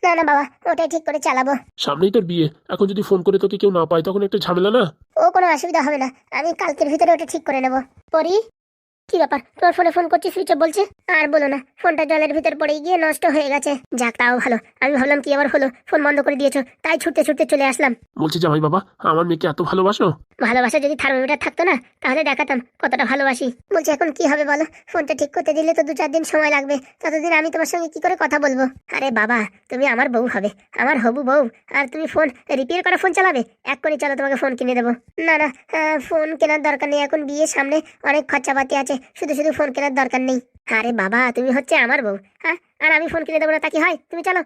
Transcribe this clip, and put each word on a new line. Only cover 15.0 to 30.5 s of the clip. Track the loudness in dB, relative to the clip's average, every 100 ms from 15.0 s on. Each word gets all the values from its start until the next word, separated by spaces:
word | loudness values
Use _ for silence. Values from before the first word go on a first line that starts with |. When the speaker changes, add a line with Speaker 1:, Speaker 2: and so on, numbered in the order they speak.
| 2 0
Speaker 1:
কি | 2
আবার | 0 2
হলো, | 2 0 -4 -2
ফোন | 0
বন্ধ | 2 2
করে | 0 2
দিয়েছো, | 0 0 -6 _
তাই | -2 -2
ছুটতে | 0 0
ছুটতে | 0 2 2
চলে | 2
আসলাম। | 2 2 0 -2 _ -4
Speaker 2:
বলছি | -2 0
জামাই | 2 2
বাবা, | 2 0 -2 _
আমার | 0 2 2
মেয়েকে | 0 -2
এত | -2
ভালোবাসো? | -2 0 0 2 0 0 -8 _
Speaker 1:
ভালোবাসা | 0 2 2 0
যদি | 0 -2
থার্মোমিটার | 0 0 0 -2
থাকতো | -4 -2
না, | 0 0 -4 _
তাহলে | -2 0
দেখাতাম | 0 -2 -2 -2
কতটা | -4 _ -4 -2 0
ভালোবাসি। | 0 0 0 -4 -6 _ -2
বলছি | 0
এখন | 0 0
কি | 0 0
হবে | 2 0
বলো, | 0 -2 -6 -8
ফোনটা | -6 -4
ঠিক | -2 -2 -2
করতে | -2
দিলে | 0 0
তো | 2
দু | 0
চার | 0 -2
দিন | -2
সময় | 0 0 2
লাগবে, | 0 0 -4
ততদিন | -4 _ -4 -2 0
আমি | 0 0
তোমার | -2 -2
সঙ্গে | -2 -6
কি | -4
করে | -2 0
কথা | 0 0
বলবো? | 0 0 -2 -4 _ -4
আরে | -2
বাবা, | 0 0 0 -2 _ _
তুমি | -2 0
আমার | 2 0
বউ | 0 -2
হবে, | -2 -4